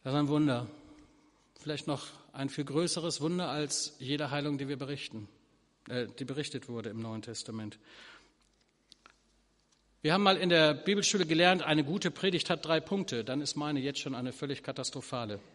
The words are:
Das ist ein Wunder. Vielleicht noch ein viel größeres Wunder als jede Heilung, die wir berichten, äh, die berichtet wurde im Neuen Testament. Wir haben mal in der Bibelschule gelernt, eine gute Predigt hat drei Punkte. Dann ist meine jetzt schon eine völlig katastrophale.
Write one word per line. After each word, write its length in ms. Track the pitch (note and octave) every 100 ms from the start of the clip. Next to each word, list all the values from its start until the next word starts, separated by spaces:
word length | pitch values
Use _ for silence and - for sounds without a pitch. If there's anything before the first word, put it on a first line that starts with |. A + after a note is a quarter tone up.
Das 120 | C3
ist 40 | C#3+
ein 100 | C#3+
Wunder. 380 | D3+ D3+ A#2+ A#2 - - - - _ _ _ _ -
Vielleicht 260 | D3 C#3+ -
noch 200 | C#3 - - -
ein 160 | - C3+
viel 160 | -
größeres 560 | C#3+ C#3 E3+ F3+ E3 -
Wunder 300 | D#3 F3+ E3+
als 460 | D3 D3 - - -
jede 320 | C3 D3 D3
Heilung, 260 | C#3+ D3 C#3+
die 100 | C#3
wir 120 | C#3
berichten, 500 | C3+ C#3+ - A2 G#2 _ _ _ _ _ -
äh, 160 | B2 A2+ -
die 60 |
berichtet 460 | C3 C#3 C#3+ C3+ -
wurde 180 | A#2 A2
im 140 | A2+
Neuen 180 | A2+ A2
Testament. 580 | A2+ A2 - A2+ G#2+ - - - - - _ _ _ _ _ _ _ - - _ _ _ _ _ _ _ _ _
Wir 140 | D3+
haben 80 | F#3
mal 160 | G3+ F#3
in 100 | F3+
der 240 | E3+ D#3
Bibelschule 540 | C#3+ F#3 G3+ - G#3 D#3+
gelernt, 340 | D#3+ F3 F#3
eine 240 | D3+ D3+
gute 260 | C#3 F#3+ F3
Predigt 380 | - F#3+ F3 -
hat 160 | E3+
drei 160 | D3+ D#3+
Punkte. 440 | D#3 G3 F3+ A#2
Dann 180 | A2 C3+
ist 140 | C#3+ -
meine 220 | D3 C#3+
jetzt 200 | C3+ C3+
schon 160 | C#3+
eine 180 | B2+ B2
völlig 300 | - C#3+ C3+
katastrophale. 760 | - - B2+ C3+ - B2+ A2 G2+ -